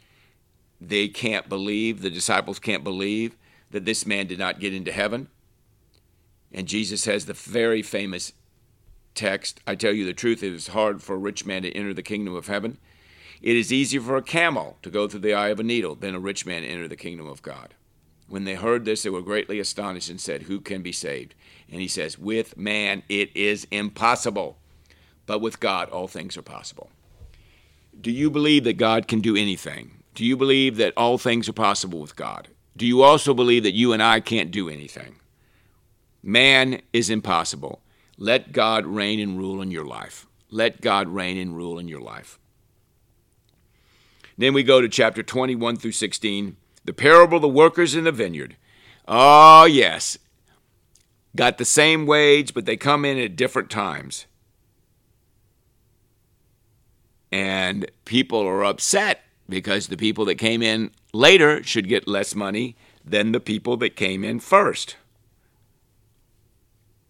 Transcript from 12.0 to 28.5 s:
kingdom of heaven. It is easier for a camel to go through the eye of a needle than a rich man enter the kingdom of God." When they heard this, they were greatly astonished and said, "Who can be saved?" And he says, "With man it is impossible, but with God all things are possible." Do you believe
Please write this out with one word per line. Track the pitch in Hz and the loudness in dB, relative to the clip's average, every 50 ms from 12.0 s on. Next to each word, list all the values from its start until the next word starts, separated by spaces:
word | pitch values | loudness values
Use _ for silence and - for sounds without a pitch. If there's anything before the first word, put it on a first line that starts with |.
kingdom | - - 104 104 104 92 90 | -10 -10 -10 -8 -8 -8 -10
of | 87 80 101 | -12 -10 -8
heaven. | 101 101 101 117 135 - _ _ _ _ _ _ _ - - - - - | -8 -6 -6 -8 -12 -14 _ _ _ _ _ _ _ -20 -20 -20 -20 -8
It | - 117 120 | -2 0 0
is | 120 107 - | 0 0 0
easier | 131 135 135 113 135 135 | 0 -2 0 -2 -4 -6
for | 110 123 135 | -4 -4 -4
a | 139 | -4
camel | - - 160 170 170 170 139 98 73 - - _ | -4 -4 -2 0 0 0 0 -4 -6 -10 -14 _
to | - 87 | -16 -6
go | 85 104 104 | -4 -4 -4
through | 104 98 101 | -4 -6 -4
the | 92 107 104 | -4 -2 0
eye | 101 104 104 | 0 0 -2
of | 104 107 | -2 -4
a | |
needle | 110 117 120 117 95 82 76 | -4 -4 -4 -4 -4 -6 -10
than | - 98 98 92 | -10 -10 -10 -10
a | 92 | -8
rich | 92 98 98 - - | -10 -10 -10 -10 -10
man | 90 87 85 78 | -10 -10 -10 -10
enter | 62 87 85 85 78 | -12 -12 -12 -12 -14
the | 85 | -14
kingdom | - - 85 87 82 78 73 | -14 -14 -16 -14 -14 -16 -18
of | 67 - | -18 -18
God." | - 76 67 65 - - _ _ _ _ _ _ _ _ _ _ _ | -18 -18 -18 -18 -20 -20 _ _ _ _ _ _ _ _ _ _ _
When | _ 98 98 98 | _ -12 -10 -8
they | 95 95 | -8 -8
heard | 90 104 117 120 120 110 | -6 -2 -2 -2 -2 -2
this, | 110 110 107 | -4 -6 -4
they | - 101 | -6 -6
were | 95 90 | -8 -8
greatly | 87 95 104 104 - - 104 104 | -8 -6 -6 -6 -4 -6 -8 -8
astonished | 95 - - 101 104 98 92 90 - 85 | -8 -8 -8 -8 -8 -8 -8 -10 -12 -12
and | 87 92 | -12 -12
said, | - 95 73 69 73 | -10 -10 -10 -10 -10
"Who | 85 98 101 | -10 -12 -10
can | - - 98 92 | -10 -12 -12 -10
be | 87 90 | -10 -10
saved?" | 82 - - 73 69 64 60 - - _ _ - - - _ _ | -12 -10 -10 -10 -10 -10 -12 -16 -20 _ _ -20 -20 -20 _ _
And | 78 87 | -12 -10
he | 92 85 | -10 -8
says, | - 92 76 80 - - | -8 -8 -8 -10 -10 -12
"With | 87 104 110 113 110 - - | -8 -6 -4 -6 -6 -8 -12
man | - 98 104 104 107 104 98 101 95 - - | -10 -6 -6 -4 -4 -4 -4 -6 -6 -6 -6
it | 104 101 101 - - | -4 -4 -4 -4 -4
is | - 101 104 107 98 - - | -4 -2 -2 -2 -4 -6 -10
impossible, | 101 104 104 104 - - 113 117 127 131 - 120 101 101 87 69 - _ _ _ _ _ _ _ _ _ _ _ _ _ _ | -8 -8 -8 -8 -6 -2 0 0 0 0 -2 -6 -6 -6 -8 -8 -12 _ _ _ _ _ _ _ _ _ _ _ _ _ _
but | - 107 107 | -8 -6 -4
with | 110 110 - - | -4 -6 -6 -4
God | - 101 95 87 90 - | -4 -4 -2 -4 -6 -8
all | - 90 92 92 | -8 -10 -10 -10
things | - 82 82 95 - | -12 -14 -14 -14 -14
are | 85 | -16
possible." | - - 76 - - - - - - - _ _ _ _ _ _ - - - - _ _ _ _ _ _ _ _ _ _ _ - | -18 -18 -20 -18 -18 -18 -20 -20 -20 -20 _ _ _ _ _ _ -20 -20 -20 -20 _ _ _ _ _ _ _ _ _ _ _ -10
Do | - 117 | -8 -6
you | 120 131 151 151 | -4 -2 -2 0
believe | 139 147 147 151 | 0 2 2 4